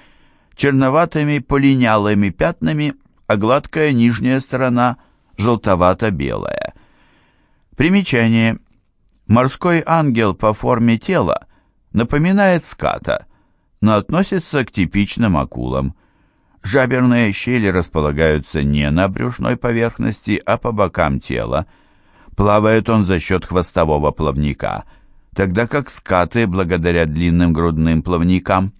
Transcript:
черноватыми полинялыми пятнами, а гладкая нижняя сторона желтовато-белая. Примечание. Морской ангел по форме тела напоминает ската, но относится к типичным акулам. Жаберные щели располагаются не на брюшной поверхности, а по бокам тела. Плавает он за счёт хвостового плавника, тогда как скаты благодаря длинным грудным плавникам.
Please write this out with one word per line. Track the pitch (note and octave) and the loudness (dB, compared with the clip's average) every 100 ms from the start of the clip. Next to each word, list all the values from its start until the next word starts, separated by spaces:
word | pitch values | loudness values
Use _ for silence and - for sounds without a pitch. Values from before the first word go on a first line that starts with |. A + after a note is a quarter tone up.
| - _ _ _ _ - | -14 _ _ _ _ -2
черноватыми | C#3+ C3+ C3+ C#3+ E3+ D#3 D3 D3 | 0 2 2 2 0 0 -2 -2
полинялыми | B2+ C#3 C#3 C3+ A#2+ A2 G#2 G#2 G2+ | -2 2 4 4 2 2 2 2 0
пятнами, | E2 D#3+ F3 A2+ D3+ D3 - _ _ _ | 0 -4 -2 -4 -2 -4 -6 _ _ _
а | G#2+ | -2
гладкая | A2 C3+ - D#3+ D3+ | 2 0 0 -2 0
нижняя | B2+ A#2 A#2 B2+ C3 | 4 2 2 0 -2
сторона | C3+ B2+ C3 A#2+ B2 A#2+ _ _ _ - | -2 -4 -2 0 0 -2 _ _ _ -2
желтовато-белая. | G#2+ A2+ - F2+ F2+ F#2+ A2 E2+ C2+ G#1 G1+ G1+ - - _ _ _ _ _ _ _ _ _ - | 0 0 0 2 2 2 -2 -2 -4 -4 -6 -8 -10 -14 _ _ _ _ _ _ _ _ _ -2
Примечание. | D3 G3 F#3 B2 A2+ A2+ A2+ A2+ _ _ _ _ _ _ - | 2 2 0 0 2 2 0 -2 _ _ _ _ _ _ 0
Морской | A2 C3 - F3+ E3+ | 2 2 0 0 0
ангел | - E3 D3+ A#2 G#2+ | 2 0 2 2 0
по | F2+ G#2+ | 0 -2
форме | G#2+ B2 B2 A#2 A2+ | 0 -2 2 2 0
тела | - F3+ F#2 - - _ _ _ _ | 0 0 0 -2 -6 _ _ _ _
напоминает | - A#2 D3 E3+ G3 G3 F3 | -4 -2 0 2 2 2 0
ската, | - - C2+ - - - - _ _ _ _ _ | -4 -6 -4 -4 -4 -6 -6 _ _ _ _ _
но | G#2 G#2+ | 0 2
относится | G2+ D#3+ F#3+ F#3+ - D3 | 0 -2 0 -2 -2 -4
к | A#2 | -2
типичным | - E2 G2+ G2+ - A2+ D#2+ | -2 -2 0 -2 0 0 0
акулам. | C2 A#1+ B1 C2 C2+ - _ _ _ _ _ _ | -2 -6 -6 -4 -4 -8 _ _ _ _ _ _
Жаберные | F#2+ C3 B2+ C3 B2+ A#2+ A2+ | -2 0 2 2 2 2 0
щели | G2 - B2 G2+ | -2 -4 0 0
располагаются | F2+ E2+ E2 D2+ D2 D#2+ D2+ - D#2+ | 0 -2 -2 -2 0 2 0 -2 -4
не | C#2+ D2 D2 | -2 0 0
на | D#2 G2 | 0 -2
брюшной | F#2+ B2 B2 A#2 B2 | -2 -6 -4 -4 -4
поверхности, | B2 A#2 A#2 - A#2 G#2+ - G2 - | -2 -2 -4 -4 -6 -6 -4 -4 -2
а | A#2 | -4
по | A#2+ | -4
бокам | G#2+ F#2+ - D#2 C2+ | -2 -2 0 0 -2
тела. | - B1 A1+ C2+ E2+ _ _ _ _ _ - | -4 -6 -4 -4 -6 _ _ _ _ _ -20
Плавает | - G2+ G#2 G#2+ A2+ G#2+ | -2 2 4 4 2 2
он | A2+ | 0
за | F#2 F#2+ | 2 0
счёт | - F#2 | 0 -4
хвостового | - F2+ E2+ - D#2+ D2 D2 | 0 -2 -2 0 0 0 -2
плавника, | - D#2 C2+ D2 C2+ G1+ G1+ - - _ - _ | -2 -4 -2 -4 -4 -6 -8 -12 -20 _ -20 _
тогда | - F#2+ F2+ A#2+ | -4 -2 0 -2
как | D3 C3+ | -4 -6
скаты | - - F#2 E2+ A#2 A2+ | -14 -2 0 0 0 0
благодаря | F2+ F2 F2+ E2+ E2+ | 0 -2 0 0 2
длинным | D#2+ D2+ F2 E2+ F2 | 0 0 2 4 2
грудным | D#2+ E2+ D#2 D#2+ D#2+ | 2 0 0 2 0
плавникам. | F2 F2 F2 F#2 F2+ F#2+ F#2+ | 0 0 2 0 0 -2 -2